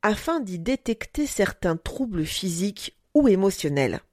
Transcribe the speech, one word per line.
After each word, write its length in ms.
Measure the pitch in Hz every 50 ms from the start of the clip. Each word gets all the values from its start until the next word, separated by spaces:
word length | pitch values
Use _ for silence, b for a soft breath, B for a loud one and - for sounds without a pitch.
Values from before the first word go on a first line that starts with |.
| -
afin 360 | 214 214 - - - 330 330
d'y 200 | 262 190 180 175
détecter 640 | 165 165 262 269 _ - 226 - - - _ - 294
certains 500 | 277 - - 202 - - _ - 185 160 175
troubles 460 | _ - - - 269 233 202 170 156
physiques 720 | 156 - - - 190 170 165 185 208 196 - - - _ _ _ _ _
ou 120 | 294 294 262
émotionnels. 720 | 196 185 190 196 185 - - 151 143 139 135 120 82 - - _